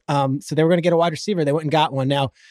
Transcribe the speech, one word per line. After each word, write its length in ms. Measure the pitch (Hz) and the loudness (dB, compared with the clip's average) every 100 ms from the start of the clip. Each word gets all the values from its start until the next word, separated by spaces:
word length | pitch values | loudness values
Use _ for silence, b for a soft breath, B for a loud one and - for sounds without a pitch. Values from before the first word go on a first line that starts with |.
| - | -4
Um, 320 | 143 139 139 | 0 0 -2
so 160 | - 156 | -4 0
they 80 | |
were 60 | 160 | 2
gonna 120 | 175 | 2
get 120 | 170 | 2
a 40 | 165 | 2
wide 140 | 170 | 2
receiver. 320 | 156 - 185 | -2 -4 -2
They 80 | 143 | 0
went 140 | 156 151 | 0 0
and 60 | |
got 200 | 156 151 | 0 0
one. 160 | 135 131 | 0 -2
Now, 240 | 143 131 - b | 0 -2 -6 b